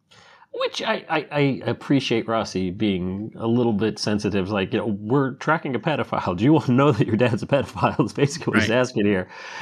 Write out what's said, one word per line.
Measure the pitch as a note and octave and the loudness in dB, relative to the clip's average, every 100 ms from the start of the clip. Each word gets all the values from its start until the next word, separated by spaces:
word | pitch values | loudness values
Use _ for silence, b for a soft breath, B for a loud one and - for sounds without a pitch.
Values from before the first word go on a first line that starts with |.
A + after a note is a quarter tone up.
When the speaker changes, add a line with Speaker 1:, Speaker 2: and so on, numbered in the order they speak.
| _ b b b b B4 | _ b b b b -6
Speaker 1:
Which | C5 - | -6 -4
I, | A3+ G#3 - | -4 -4 -2
I, | D#3+ - | -4 -2
I | D3 C#3 A#2 A#2 | 0 2 0 -4
appreciate | A#2 - C#3 - A#2 A2+ | -4 2 2 2 0 0
Rossi | A2+ G2+ F#2 F#2 | -2 -2 -2 -2
being | G2+ G#2+ F#2 F#2 G2 A2 - | 0 0 0 -2 -6 -8 -4
a | A#2 | 0
little | A#2+ A#2 | 2 2
bit | G2+ A2 - | 2 0 -2
sensitive. | A2 G#2 G#2 G2 F#2 | -2 0 0 0 0
Like, | G#2 F#2+ | 0 0
you | A2 | -2
know, | A2+ | -2
"We're | G2+ G#2 C#3+ C3 | -4 0 0 0
tracking | C3 D3+ D#3+ D3+ A#2 | -2 -2 -2 -2 -4
a | |
pedophile. | D#3+ C3 - - G2 F2+ | -2 -2 -2 -4 -2 2
Do | |
you | C3 | 4
wanna | D#3+ - | 4 4
know | B2 C#3+ | 4 4
that | A2 - | 4 2
your | G#2+ | 2
dad's | A#2+ A2 | 2 0
a | - | 0
pedophile?" | C#3+ A2 F2+ B2 - | 0 -2 -2 0 0
<laughs> | A2 | -2
Is | |
basically | - C#3 D3+ - | 0 0 0 -2
what | G#2+ | 0
he's | A2 | 2
Speaker 2:
Right. | B2 | 2
Speaker 1:
asking | B2 A#2 | 2 0
here. | G2+ F#2 F2+ B B B | 2 2 -2 B B B